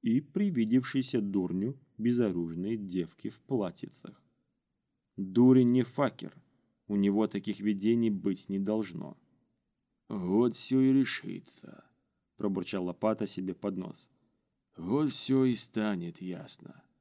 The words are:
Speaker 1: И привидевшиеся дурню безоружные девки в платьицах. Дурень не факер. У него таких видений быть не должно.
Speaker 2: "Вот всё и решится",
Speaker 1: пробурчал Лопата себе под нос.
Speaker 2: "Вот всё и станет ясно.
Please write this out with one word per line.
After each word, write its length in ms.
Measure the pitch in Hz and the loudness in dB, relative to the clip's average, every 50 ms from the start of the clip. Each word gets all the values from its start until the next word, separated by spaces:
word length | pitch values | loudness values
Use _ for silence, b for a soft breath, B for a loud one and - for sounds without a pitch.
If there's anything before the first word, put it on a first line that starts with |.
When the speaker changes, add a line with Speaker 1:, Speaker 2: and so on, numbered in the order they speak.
Speaker 1:
И 180 | - 117 113 135 | 0 2 0 0
привидевшиеся 1000 | 143 - - 185 208 202 175 123 113 110 117 131 127 - - 135 127 127 - 120 | 0 -2 -2 0 0 0 2 0 0 4 4 2 2 2 -2 -2 -2 0 -2 -2
дурню 580 | 104 101 98 101 92 85 87 92 98 123 139 - _ _ _ - | -2 0 0 0 0 0 0 -2 -2 -2 -4 -8 _ _ _ -2
безоружные 760 | 104 120 120 120 120 104 90 87 85 82 82 85 90 104 117 | 0 0 2 4 2 2 2 0 -4 -4 -4 -4 -4 -4 -4
девки 540 | 110 101 95 87 92 85 80 - _ - 107 | -4 -6 -6 -4 -4 -4 -4 -8 _ -12 -12
в 100 | 104 - | -12 -12
платьицах. 800 | _ - 139 120 101 87 82 - - - - - - - - _ _ _ _ _ _ _ _ _ _ _ _ _ _ _ _ _ _ _ _ | _ -4 -2 -2 -2 -2 -6 -10 -14 -14 -14 -16 -18 -18 -18 _ _ _ _ _ _ _ _ _ _ _ _ _ _ _ _ _ _ _ _
Дурень 560 | - 98 95 92 113 123 127 131 127 127 120 | -10 -10 -2 4 6 8 8 10 8 8 6
не 120 | 120 127 120 | 4 2 2
факер. 520 | 123 - - 143 120 - - - 65 - - _ _ _ _ _ _ _ _ _ _ | 0 0 -2 -2 -2 -2 -6 -14 -16 -16 -18 _ _ _ _ _ _ _ _ _ _
У 100 | 104 101 | 0 2
него 300 | 98 101 98 104 110 101 | 4 4 4 4 2 2
таких 340 | - 101 92 - 101 87 | 0 -4 -4 -4 -6 -2
видений 480 | 101 107 107 98 95 107 117 117 117 113 | -2 -2 -2 0 2 2 2 4 2 0
быть 400 | 104 95 80 98 95 92 - - | 0 0 -2 -2 -4 -4 -6 -6
не 100 | 98 98 | -4 -4
должно. 580 | 98 98 107 110 107 95 85 80 - 73 - _ _ _ _ _ _ _ _ _ _ _ _ _ _ _ _ _ _ _ | -2 0 0 -2 -2 -4 -8 -12 -12 -12 -14 _ _ _ _ _ _ _ _ _ _ _ _ _ _ _ _ _ _ _
Speaker 2:
"Вот 460 | 113 104 90 90 95 107 120 120 113 | -8 -6 -2 2 2 4 4 2 2
всё 260 | - - - 131 131 | -2 -4 0 2 4
и 100 | 131 131 | 4 6
решится", 960 | 131 135 131 - - - - 95 92 92 - - - - - - - - _ _ _ _ _ _ _ _ _ _ _ _ 104 | 6 4 4 2 -2 -8 -8 -10 -10 -10 -12 -14 -18 -18 -16 -18 -20 -20 _ _ _ _ _ _ _ _ _ _ _ _ -4
Speaker 1:
пробурчал 400 | 101 98 92 87 - - 95 90 | -2 -2 -2 -4 -4 -4 -4 -4
Лопата 420 | 90 90 _ - 107 110 104 110 | -4 -6 _ 0 0 0 0 -4
себе 280 | 98 - - 95 92 90 | -6 -6 -8 -6 -8 -8
под 240 | - - 101 98 92 | -6 -6 -6 -6 -6
нос. 320 | 92 - - - - _ _ _ _ _ _ _ _ _ _ _ _ _ _ | -8 -10 -12 -16 -18 _ _ _ _ _ _ _ _ _ _ _ _ _ _
Speaker 2:
"Вот 360 | - 80 90 110 143 156 143 | -12 -6 -2 0 0 0 0
всё 340 | 120 - - - 131 135 131 | -2 -4 -2 0 2 2 4
и 100 | 127 120 | 2 2
станет 680 | 104 - - _ 110 107 107 101 90 85 85 82 - | 0 -4 -6 _ -2 -2 -2 -2 -4 -6 -8 -10 -10
ясно. 640 | 92 92 90 82 - - - - - - - - _ _ _ _ | -10 -10 -10 -10 -10 -14 -14 -16 -16 -18 -20 -20 _ _ _ _